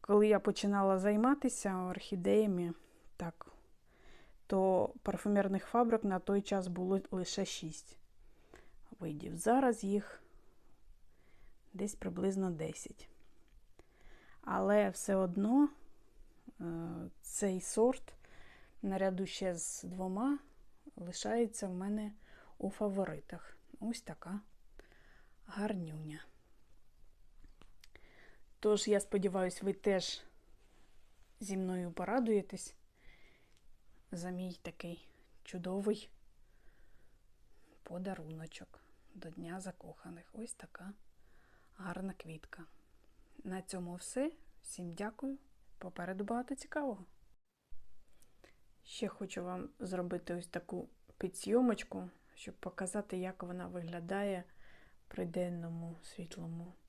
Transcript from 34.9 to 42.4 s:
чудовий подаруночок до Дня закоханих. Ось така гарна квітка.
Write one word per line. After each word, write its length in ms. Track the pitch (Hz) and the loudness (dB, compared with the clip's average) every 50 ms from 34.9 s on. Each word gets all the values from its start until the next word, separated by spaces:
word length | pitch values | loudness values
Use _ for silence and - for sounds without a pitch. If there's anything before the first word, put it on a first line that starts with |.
| 170 165 - - - - - _ - - - | -8 -10 -12 -20 -20 -20 -20 _ -20 -18 -14
чудовий 680 | - - 180 170 185 185 202 202 214 214 208 - - - - - - - - - - - - - - - - - - - - - - - - - - - - - - - - - - - - - | -8 -8 -4 -2 0 0 2 4 2 2 2 -2 -14 -18 -20 -20 -20 -20 -20 -20 -20 -20 -20 -20 -20 -20 -20 -20 -20 -20 -20 -20 -20 -20 -20 -20 -20 -20 -20 -20 -20 -20 -20 -20 -20 -20 -20 -14
подаруночок 960 | - 175 180 185 196 190 175 156 156 160 160 160 160 - - 165 - - - - - - - - - - | -10 -8 -6 -4 -4 -6 -6 -8 -10 -10 -10 -10 -12 -12 -16 -16 -16 -20 -20 -20 -20 -20 -20 -20 -20 -18
до 160 | 190 - 165 | -14 -12 -12
Дня 300 | - - 175 165 175 190 | -10 -8 -8 -6 -6 -6
закоханих. 640 | 190 190 - - - - - - - 175 175 170 175 - - | -6 -8 -10 -10 -14 -16 -16 -14 -14 -14 -14 -14 -16 -16 -10
Ось 200 | 214 226 - - | -10 -10 -10 -10
така 400 | - - - - - 180 196 208 - - - - - - - - - - - - - - - - | -12 -14 -18 -16 -12 -12 -12 -12 -14 -18 -20 -20 -20 -20 -20 -20 -20 -20 -20 -20 -20 -20 -20 -18
гарна 360 | - 185 185 175 185 190 190 180 | -10 -6 -6 -4 -4 -4 -4 -6
квітка. 500 | - - 165 160 156 | -8 -10 -10 -10 -12